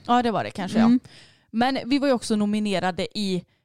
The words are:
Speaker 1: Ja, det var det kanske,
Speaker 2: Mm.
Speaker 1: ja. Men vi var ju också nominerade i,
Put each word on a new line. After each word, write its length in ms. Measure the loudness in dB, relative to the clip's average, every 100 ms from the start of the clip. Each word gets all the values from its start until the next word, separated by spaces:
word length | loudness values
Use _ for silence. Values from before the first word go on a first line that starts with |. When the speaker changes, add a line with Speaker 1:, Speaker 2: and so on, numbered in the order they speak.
| 0
Speaker 1:
Ja, 140 | 2
det 100 | 2
var 120 | 0
det 80 | -4
kanske, 280 | -6 -4 2
Speaker 2:
Mm. 200 | 4 4
Speaker 1:
ja. 60 | 0 -16 -20 _ _
Men 280 | -2 -2 -2 -2
vi 140 | 0
var 80 | 2
ju 60 |
också 220 | 0 0 -2
nominerade 800 | 0 0 -2 -2 -2 -4 -6 -6
i, 240 | -4 -4 -6 _